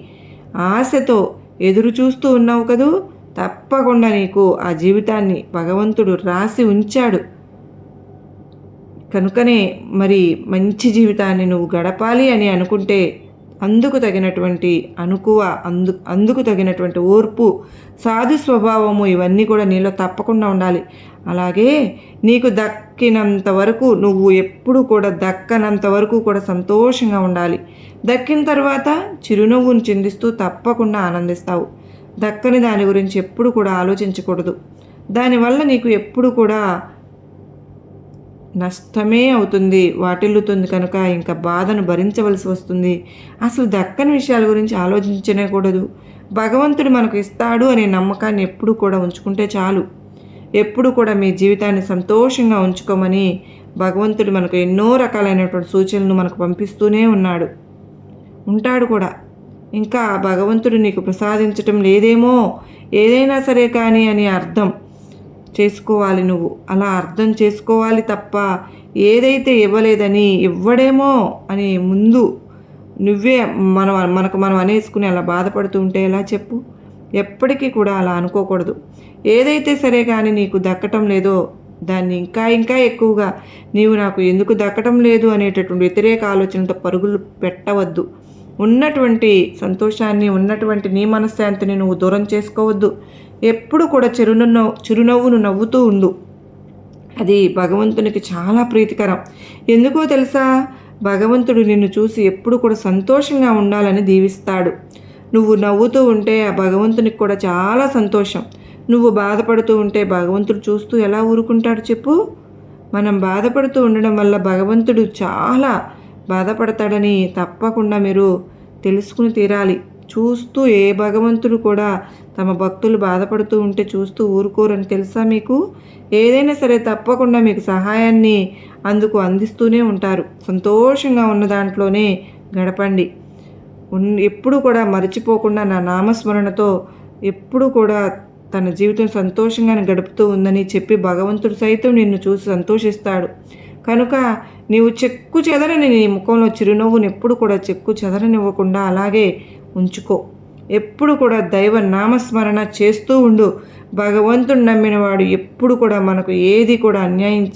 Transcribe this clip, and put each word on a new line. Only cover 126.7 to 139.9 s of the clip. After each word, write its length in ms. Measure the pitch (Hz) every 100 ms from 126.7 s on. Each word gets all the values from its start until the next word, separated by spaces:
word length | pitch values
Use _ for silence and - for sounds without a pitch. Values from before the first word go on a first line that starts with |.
| 240
తప్పకుండా 640 | 233 214 220 247 247 240
మీకు 200 | 226 202
సహాయాన్ని 880 | - 185 196 220 226 226 220 214 185 - - - 196
అందుకు 320 | 208 214 214
అందిస్తూనే 640 | 185 190 220 - 233 233
ఉంటారు. 440 | 233 190 196 185 - - -
సంతోషంగా 800 | 185 202 214 247 269 277 240 226
ఉన్న 200 | 208 202
దాంట్లోనే 760 | 202 196 196 196 202 208 185 - - - 190
గడపండి. 540 | 185 185 196 190 175 - - - - - - - -
ఉన్-, 260 | 190 196 208
ఎప్పుడు 380 | 202 208 254 277
కూడా 280 | 262 233 214
మర్చిపోకుండా 800 | 190 185 - - 220 214 208
నా 160 | 202 185
నామస్మరణతో 1080 | 175 185 202 226 220 208 202 196 208 185 - - - -
ఎప్పుడు 420 | 196 190 - 254 269
కూడా 540 | 254 214 208 196 185 - - -
తన 160 | 190 185
జీవితం 380 | 170 208 214 220
సంతోషంగానే 840 | 214 185 185 226 226 226 220 190